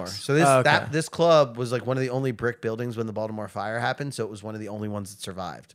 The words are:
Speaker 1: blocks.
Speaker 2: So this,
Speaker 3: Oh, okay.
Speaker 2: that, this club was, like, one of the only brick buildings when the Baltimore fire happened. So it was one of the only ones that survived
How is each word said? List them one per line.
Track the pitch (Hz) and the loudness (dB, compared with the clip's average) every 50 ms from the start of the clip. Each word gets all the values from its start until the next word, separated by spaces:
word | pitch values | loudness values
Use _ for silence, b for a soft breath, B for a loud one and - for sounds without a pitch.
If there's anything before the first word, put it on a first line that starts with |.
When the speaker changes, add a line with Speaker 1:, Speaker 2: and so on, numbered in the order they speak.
| 90 | -2
Speaker 1:
blocks. | 90 98 104 - | -4 -8 -8 -2
Speaker 2:
So | - 139 | 2 4
this, | 156 170 | 6 6
Speaker 3:
Oh, | 139 135 131 | 8 6 6
okay. | 123 147 | 6 6
Speaker 2:
that, | 151 170 - 113 | 4 4 2 0
this | 143 160 156 - | -2 -2 -2 -2
club | - - 165 170 165 151 143 123 117 | 0 2 6 8 8 8 6 4 0
was, | 123 123 117 | -6 -4 -2
like, | 123 120 117 | -2 -4 -2
one | 120 131 | -2 -2
of | 131 | 0
the | 131 123 | -2 -2
only | 123 135 135 131 | -2 -2 -2 -2
brick | 120 104 117 120 117 - | -2 -2 -2 -4 -2 -2
buildings | - 113 110 113 123 123 113 | -4 -4 -4 -4 -6 -6 -4
when | 113 113 | -4 -6
the | 110 104 | -4 -4
Baltimore | 107 110 110 107 107 104 | -4 -6 -4 -6 -8 -10
fire | 95 - 101 98 107 110 117 | -8 -6 -6 -6 -4 -4 -2
happened. | 120 123 131 - 143 143 127 | -2 -2 -2 -4 -6 -8 -6
So | - 117 | -6 -6
it | 98 | -6
was | 110 98 95 | -8 -12 -10
one | 110 107 | -10 -10
of | 107 | -8
the | 107 98 | -10 -10
only | 104 107 107 104 | -8 -8 -6 -6
ones | 104 104 98 92 104 | -6 -6 -8 -10 -12
that | - | -12
survived | - 101 90 92 90 85 69 58 - _ | -12 -12 -10 -8 -8 -10 -10 -12 -18 _